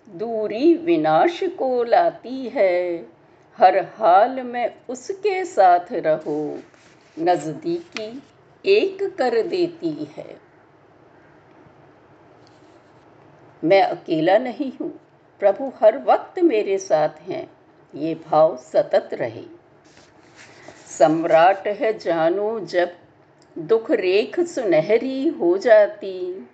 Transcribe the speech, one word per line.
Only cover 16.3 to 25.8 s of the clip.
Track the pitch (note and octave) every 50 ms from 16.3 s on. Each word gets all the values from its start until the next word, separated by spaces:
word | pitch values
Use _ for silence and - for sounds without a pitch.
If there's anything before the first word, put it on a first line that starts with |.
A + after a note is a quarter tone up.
| - F#4+
मेरे | F4 D#4+ A#3 G#3+ G3 G3 G3
साथ | F#3+ - - D#3+ D#3 D3+ D#3
हैं, | - - E3 F#3 D#3+ - - - _ _ _ _ _ _ _ _ -
ये | C#3 D3+ E3 D#3
भाव | - - D#3 E3+ D3+ D#3 E3 B3
सतत | - - - - G#3+ - - - - - - -
रहे। | G3 C#3 A2+ G2+ - - - - - _ _ _ _ _ _ _ _ - _ _ _ _ _ _ - - - - - - - - - -
सम्राट | - - - E3 D#3 D#3 E3 E3 D#3+ D#3+ D#3+ E3+ F#3+ G3+ - -
है | D#4 D4+ B3+ A#3+ A3 - E3+
जानो | - F#3+ E3+ E3 D#3+ E3+ F#3 G3 G#3 G#3+ A3+ A3+
जब | F3 D#3 F3 F3 F3+ F3+ - - _ _ _ _ _ _ _ _ _ _ -
दुख | - D#3 D3+ A3+ A3+ A3+ -
रेख | D#4 G#3+ F#3 F3+ F#3+ G#3 A3+ - - F4
सुनहरी | E4+ - - C#4+ A#3 F#3+ E3 - - - A3 A#3 B3 C4 C4 C4+ C4+
हो | E4 D4+ - - E3+ F3+
जाती, | G3+ - A#3+ G#3+ G#3+